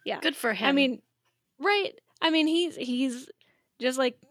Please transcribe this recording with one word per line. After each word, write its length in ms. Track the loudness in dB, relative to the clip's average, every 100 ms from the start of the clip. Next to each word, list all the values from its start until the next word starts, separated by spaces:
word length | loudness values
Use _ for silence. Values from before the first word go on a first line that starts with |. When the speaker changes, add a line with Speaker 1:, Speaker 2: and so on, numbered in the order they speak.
| -8
Speaker 1:
Yeah. 160 | -4
Speaker 2:
Good 140 | -2 -2
for 180 | -2 0
Speaker 1:
I 80 | 2
Speaker 2:
him. 0 |
Speaker 1:
mean, 300 | 4 2 0 _ _ _ _ _ -4
right? 340 | 0 0 -2 -8 _ -2
I 80 | 2
mean, 160 | 4 4
he's, 280 | 2 0 -4
he's 540 | -4 -2 -2 -4 -12 -20 _ _ _ -6
just 180 | -4 0
like, 180 | -2 -2 _